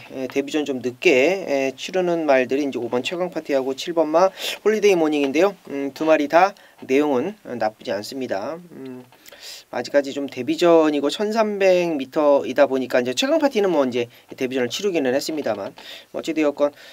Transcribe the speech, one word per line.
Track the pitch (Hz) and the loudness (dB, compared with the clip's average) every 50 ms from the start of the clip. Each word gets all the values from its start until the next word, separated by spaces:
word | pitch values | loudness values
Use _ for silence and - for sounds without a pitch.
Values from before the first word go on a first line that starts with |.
| 123 - 139 | -8 -14 -10
에, | 135 131 127 | -10 -10 -4
데뷔전 | - 139 139 143 147 151 147 | -4 -4 -4 -2 -4 -4 -4
좀 | 139 135 127 | -2 -6 -6
늦게, | 110 123 123 - - 180 147 127 135 165 190 196 175 - | -6 -6 -8 0 2 4 6 6 4 4 2 0 -2 -4
에, | 139 139 135 135 135 | -2 -2 -2 -2 -4
치르는 | - - - 185 185 180 175 170 165 160 | -6 -10 -6 -4 -2 0 0 -2 0 2
말들이 | 151 139 131 127 123 131 135 147 | 4 4 4 4 2 0 -2 -2
이제 | 139 127 120 | -2 -4 -4
오 | 117 117 | -4 -2
번 | - 127 - | -2 -2 -2
최강 | - 185 170 185 180 | -4 -4 -4 -6 -6
파티하고 | 180 160 156 - 143 135 131 131 135 | -6 -8 -6 -2 -2 -2 -2 -2 -6
칠 | 135 - 180 170 | -6 -8 -4 -2
번 | 170 156 151 | -2 0 2
마 | 156 165 185 190 - - - - - - - | 4 4 2 2 0 -4 -8 -8 -8 -4 -2
홀리데이 | 202 220 214 196 208 190 | 0 0 4 4 4 4
모닝인데요. | 170 160 151 156 147 143 135 131 156 185 202 190 - _ - | 4 2 2 2 0 0 0 2 2 2 2 0 -4 _ -12
음, | 143 139 139 139 135 | -8 -8 -6 -8 -6
두 | - 156 | -4 2
마리 | 156 156 147 147 143 | 2 4 2 2 2
다 | 160 165 185 202 214 - - _ _ _ | 4 4 4 4 2 -4 -16 _ _ _
내용은 | - 120 131 139 147 151 139 123 139 190 214 - _ | -4 0 2 2 2 2 2 0 0 -2 -6 -10 _
나쁘지 | - 123 117 110 110 - _ - 113 | -12 -6 -4 -4 -4 -4 _ -8 -6
않습니다. | 143 208 104 - 139 135 127 117 104 95 104 135 160 170 175 170 | -6 -6 -6 -8 -10 -10 -6 -6 -6 -6 -6 -8 -10 -12 -14 -18
음, | 151 135 131 131 127 127 123 - - _ _ - - - - - - - - _ | -20 -16 -16 -14 -16 -16 -18 -20 -20 _ _ -20 -20 -20 -20 -18 -18 -20 -18 _
아직까지 | - 120 123 - - 143 135 139 120 | -8 -8 -8 0 0 0 0 0 -4
좀 | 143 139 131 | -6 -8 -8
데뷔전이고 | - 131 120 139 165 151 175 170 165 160 156 156 147 143 139 147 | -8 -6 -4 -4 -2 2 4 6 6 6 6 4 2 0 -2 -2
천삼백 | 143 - 214 208 214 226 214 208 208 196 196 190 185 180 175 170 160 139 | -2 -2 -4 -2 0 0 0 0 0 2 4 4 4 4 2 0 -2 -4
미터이다 | 131 131 - 160 151 147 143 131 - 110 127 147 143 131 | -6 -4 -2 0 4 4 4 4 2 0 2 4 4 4
보니까 | 131 131 127 127 127 127 | 4 0 -2 0 0 0
이제 | 123 143 - | 0 0 -2
최강 | - 269 269 320 320 | -2 0 0 2 2
파티는 | 302 277 - 214 202 190 | 2 0 0 0 0 2
뭐 | 170 147 135 | 2 2 2
이제 | 127 120 123 120 120 - - _ _ - - | 0 0 -2 -4 -4 -8 -16 _ _ -8 -6
데뷔전을 | 135 123 131 131 123 123 | -6 -4 -2 -2 -2 -2
치르기는 | - - 196 208 175 160 139 127 123 | -4 -4 -4 -2 -2 0 0 0 0
했습니다만 | 143 139 - 160 151 135 123 107 101 98 131 - - - - - - - _ - | 0 -2 -4 -6 -6 -4 -4 -4 -4 -6 -10 -12 -16 -20 -20 -20 -20 -20 _ -12
어찌되었건 | - - 165 156 156 151 147 143 - 143 143 - - - - | -10 -8 -4 -2 0 0 0 0 0 -2 -2 -2 -6 -16 -20